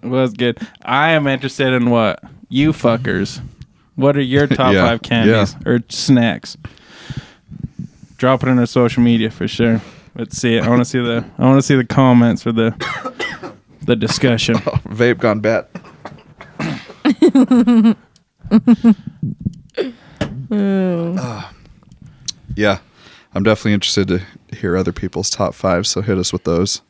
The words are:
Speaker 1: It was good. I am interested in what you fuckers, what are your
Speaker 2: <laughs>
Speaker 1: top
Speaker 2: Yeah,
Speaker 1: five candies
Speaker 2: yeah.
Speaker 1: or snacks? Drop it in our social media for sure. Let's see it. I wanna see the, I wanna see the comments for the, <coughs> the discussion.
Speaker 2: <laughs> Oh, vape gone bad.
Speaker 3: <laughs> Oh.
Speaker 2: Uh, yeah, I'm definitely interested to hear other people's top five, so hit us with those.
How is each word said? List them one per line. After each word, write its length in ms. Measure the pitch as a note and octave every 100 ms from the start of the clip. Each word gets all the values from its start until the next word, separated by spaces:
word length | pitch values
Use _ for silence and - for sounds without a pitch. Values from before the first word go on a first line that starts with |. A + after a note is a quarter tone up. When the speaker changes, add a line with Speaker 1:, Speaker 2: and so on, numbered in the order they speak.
Speaker 1:
It 40 | A#2+
was 240 | B2+ B2+
good. 240 | G#2+ B2 A2+ - _
I 260 | - C3 D#3
am 160 | D#3+ C#3
interested 460 | C3+ C3 - C3+
in 180 | B2+ A#2+
what 320 | A#2+ G#2+ - - - -
you 240 | B2 D3+
fuckers, 680 | D3+ B2 A#2 B2+ F#2 G2 - - - - _ _ -
what 200 | C3+ C#3+
are 60 |
your 240 | C3 C#3 C#3+
Speaker 2:
<laughs> 20 |
Speaker 1:
top 260 | - B2+
Speaker 2:
Yeah, 120 | G2 F2
Speaker 1:
five 160 | A#2
candies 520 | - A#2+ A2 A2+ G2 -
Speaker 2:
yeah. 40 | -
Speaker 1:
or 80 | A#2+ A2+
snacks? 680 | - - B2+ A#2 C2 - - - - - - - - - _ _ - - - - _ - -
Drop 260 | B2+ C3
it 40 | C3
in 100 | B2+
our 80 | A#2
social 360 | B2+ A#2+ -
media 280 | A#2+ A#2 A2
for 180 | - F#2+
sure. 320 | - A#2 A2+ - - -
Let's 220 | - A2+ -
see 180 | A#2+ A2+
it. 60 |
I 40 | G#2+
wanna 160 | B2
see 160 | B2 B2+
the, 240 | A#2+ A#2 - -
I 40 |
wanna 180 | B2+ C3+
see 120 | C3+
the 100 | C3+
comments 580 | A#2+ - C3 B2 A#2+ G2+
for 100 | -
the, 220 | A2+ A2+ A2+ - - C4 B3+ B5 - - - _
<coughs> 160 | _
the 140 | - A#2+
discussion. 600 | G#2+ - C3 A#2 - A2+
Speaker 2:
<laughs> 100 | -
Oh, 120 | - -
vape 320 | G#2+ A#2+ G#2+
gone 220 | A#2 G#2+
bad. 260 | G#2 A2+ - - - - - - - _ - - D#3+ C#3 - -
Speaker 3:
<laughs> 920 | - B3 E4 C#4 - B3 A#3+ A#3+ A3+ - _ _ _ _ - A3 - A#3 A#3 G3+ - - - - - - - - C4+ A#3 - - - C3 C3
Oh. 680 | G#3 G3+ G3 F#3 E3+ E3+ F#3
Speaker 2:
Uh, 320 | B2+ G#2+ - - - - _ - - - - - -
yeah, 240 | - G#2 F#2+ _ _ - - _
I'm 80 | -
definitely 300 | G#2 G#2+ G#2+
interested 340 | G2+ - - G2
to 140 | F2+ F#2 - _ -
hear 200 | F#2+ F2+
other 160 | F2+
people's 380 | F2 F#2 - G2
top 240 | - G2
five, 320 | - F#2+ F2 G2+
so 140 | -
hit 160 | G2+ F#2+
us 140 | F2+
with 120 | F2+
those. 380 | - E2+ F#2+ -